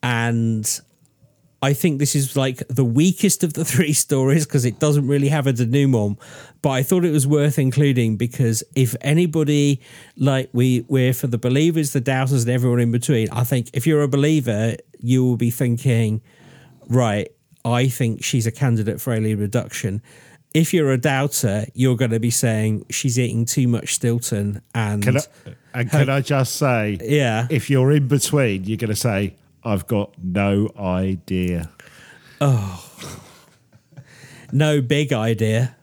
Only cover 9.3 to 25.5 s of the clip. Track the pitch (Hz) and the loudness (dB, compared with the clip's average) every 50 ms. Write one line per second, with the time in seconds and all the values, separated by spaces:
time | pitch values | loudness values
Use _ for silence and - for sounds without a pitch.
9.3 | 151 160 151 143 147 147 143 143 143 131 - - - - - - _ - 135 139 | 0 0 0 2 2 2 4 2 2 0 -4 -14 -20 -20 -20 -20 _ -2 0 2
10.3 | 135 131 131 - _ 120 123 131 127 120 117 - 139 131 127 127 127 - - 135 | 2 0 -2 -2 _ 0 2 2 2 0 -2 0 0 0 2 2 0 -2 -2 -4
11.3 | 120 113 - 123 127 139 156 170 170 160 151 143 - 139 120 131 135 131 135 131 | -4 -2 -2 0 2 2 2 2 2 0 -2 -2 -2 -2 -2 0 0 0 0 0
12.3 | 139 131 117 117 123 127 120 127 120 120 120 120 117 123 117 - 147 117 113 104 | 0 0 2 2 0 0 2 2 2 2 2 2 0 -2 0 0 0 0 0 -2
13.3 | - 120 120 120 - 127 117 - - 139 120 165 156 147 147 139 127 139 139 151 | -2 -2 -2 0 0 -2 -2 -2 -6 -4 -2 0 0 2 0 0 0 0 2 2
14.3 | 156 156 131 120 110 104 110 117 - - - _ _ - - 120 131 127 127 127 | 2 0 0 -2 -2 0 0 -2 -2 -4 -10 _ _ -10 -2 0 2 2 2 2
15.3 | 123 113 123 120 117 - 135 123 117 113 - 135 120 113 113 107 107 110 _ _ | 0 0 0 -2 -2 0 -2 -2 -2 -2 0 0 0 2 0 0 -2 -4 _ _
16.3 | _ _ - - - - - - - _ - - 113 127 123 113 104 104 95 - | _ _ -20 -20 -20 -20 -20 -20 -20 _ -10 -2 0 2 2 2 0 -2 -4 -6
17.3 | _ _ _ _ _ _ _ 120 117 120 127 135 123 - 135 117 110 - - - | _ _ _ _ _ _ _ -2 0 2 2 0 0 0 -2 -2 -2 -4 -6 -4
18.3 | - 131 110 113 113 - 139 131 117 110 110 107 98 73 - - 120 110 110 110 | -2 -2 -2 -2 -4 -2 0 0 0 0 0 -2 -4 -6 -4 -4 -2 -2 0 -2
19.3 | 110 101 104 101 104 123 - - - - - 104 95 107 - - - - - - | -2 -2 -2 -2 -2 -4 -4 -4 -10 -6 -6 -6 -6 -6 -10 -12 -20 -20 -20 -20
20.3 | - _ _ _ - 160 165 156 - 180 156 139 135 123 120 151 135 131 139 143 | -20 _ _ _ 0 0 0 2 2 0 2 2 0 2 0 0 0 2 0 -2
21.3 | - - - 110 98 107 107 - - - 127 131 123 107 131 120 113 113 107 120 | -2 -2 -2 0 0 0 -4 -6 -2 0 2 2 2 2 0 0 0 0 0 0
22.3 | 117 - - 120 113 110 110 110 107 104 - _ - - - 135 120 120 123 117 | -2 0 0 0 0 2 0 0 -2 -2 -6 _ -10 -4 -2 -2 0 0 0 0
23.3 | 113 113 117 117 - - 131 123 117 113 - - - - - 120 117 120 117 - | 0 -2 -2 -2 0 0 2 2 0 0 -2 -4 -6 -2 -2 0 -2 -2 -2 -4
24.3 | - 101 101 101 101 104 - _ _ 117 113 104 104 104 104 117 131 139 151 - | -4 -2 -2 -4 -4 -8 -12 _ _ -2 -2 -2 0 0 0 0 0 0 -2 -4
25.3 | _ - _ - | _ -20 _ -20